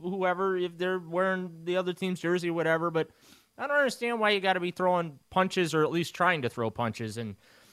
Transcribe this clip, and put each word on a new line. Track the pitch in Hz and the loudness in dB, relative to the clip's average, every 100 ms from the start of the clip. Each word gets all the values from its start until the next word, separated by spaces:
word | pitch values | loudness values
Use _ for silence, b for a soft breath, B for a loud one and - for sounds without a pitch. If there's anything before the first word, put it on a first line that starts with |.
whoever, | 170 190 185 180 190 185 | -6 0 0 2 0 0
if | 180 170 | -2 -2
they're | 185 185 | -2 -2
wearing | 165 170 190 185 185 165 | -2 0 0 0 -4 -8
the | 165 180 | -2 -2
other | 180 | -2
team's | 175 190 180 | -4 -4 -2
jersey | 170 180 175 | 0 0 0
or | |
whatever, | 165 160 160 170 | 0 2 2 2
but | 160 151 b b b b - | -2 -2 b b b b -10
I | 269 | -2
don't | 294 | 2
understand | 269 - 240 233 | 2 0 -4 0
why | 214 | 2
you | 202 | 2
gotta | 190 185 | 2 0
be | 175 | -2
throwing | 175 185 180 170 139 _ | 0 2 2 0 -8 _
punches | 185 185 - 170 | 0 2 2 2
or | 156 | 2
at | 151 | 2
least | 165 170 | 2 -4
trying | - 180 165 | 0 2 2
to | 123 | -2
throw | - 113 | -2 -4
punches | 107 117 110 113 107 | -2 -4 -4 -8 -8
and, | 113 98 b b b | -10 -12 b b b